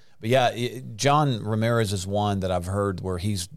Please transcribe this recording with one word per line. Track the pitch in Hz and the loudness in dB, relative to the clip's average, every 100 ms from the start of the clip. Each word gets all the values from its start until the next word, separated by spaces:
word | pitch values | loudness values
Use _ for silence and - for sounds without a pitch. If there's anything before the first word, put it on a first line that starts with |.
| - - | -20 -8
but | 110 | 0
yeah, | 127 120 | 2 2
i-, | 107 120 120 127 107 | 0 -6 -6 -12 -2
John | 139 147 143 110 | 4 4 4 0
Ramirez | 104 110 117 117 101 | -2 0 2 2 0
is | 101 95 | -2 -2
one | 101 104 101 | 0 0 0
that | 92 | 0
I've | 90 87 | -2 -2
heard | 101 101 87 | -2 0 -2
where | 92 87 | -4 -4
he's | 107 98 90 | -2 -4 -6